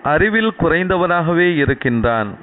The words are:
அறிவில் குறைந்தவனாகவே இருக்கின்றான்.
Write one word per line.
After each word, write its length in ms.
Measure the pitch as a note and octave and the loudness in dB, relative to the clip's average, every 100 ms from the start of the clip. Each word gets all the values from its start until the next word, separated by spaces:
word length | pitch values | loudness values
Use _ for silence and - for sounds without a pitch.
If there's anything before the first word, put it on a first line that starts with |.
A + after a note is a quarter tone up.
அறிவில் 500 | C#3 D3+ G3+ G#3+ A3 A3 | 0 0 2 2 -2 0
குறைந்தவனாகவே 880 | E3 E3 F#3 F#3 F3 F3 E3 E3+ F3+ D#3+ | 0 0 0 0 0 0 0 2 2 2
இருக்கின்றான். 760 | C#3 C3+ C3 A#2 A#2 A2+ G#2 F#2 | 0 0 0 0 0 0 -4 -8